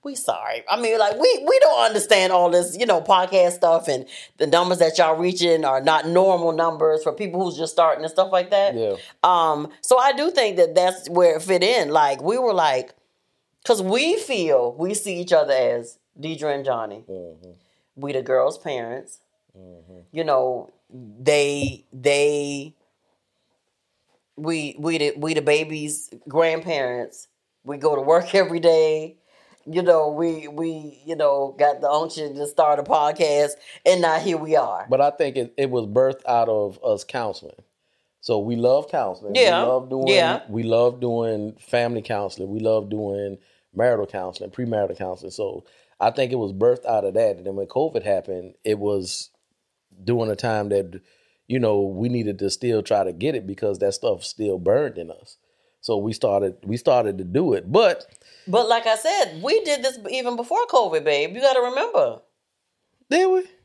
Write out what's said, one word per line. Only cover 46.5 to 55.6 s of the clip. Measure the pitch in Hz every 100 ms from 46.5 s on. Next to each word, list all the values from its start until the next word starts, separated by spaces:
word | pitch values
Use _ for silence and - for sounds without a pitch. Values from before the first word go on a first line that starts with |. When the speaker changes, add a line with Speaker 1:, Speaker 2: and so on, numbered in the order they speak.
Speaker 2:
birthed | 95 117 123 -
out | 113
of | 98 95
that. | 113 92
And | 90
then | 98
when | 95
covid | - 160 120
happened, | 104 98 90 92 90 _
it | - 104
was | 104 101 92 - - _ _ _ _ _ _ 95
during | 95 120 113
a | 101
time | 123 110 104
that, | 101 92 90 _ _ _ _ _
you | 127
know, | 117 101
we | 98 95 120
needed | 123 107 98
to | 101
still | - 123 110
try | 104 104
to | 92
get | 85 123 139
it | 95
because | 98 107 95
that | 98 98
stuff | 123 95
still | - - 107 92
burned | 87 113 147 92
in | 82
us. | 82 - - _ _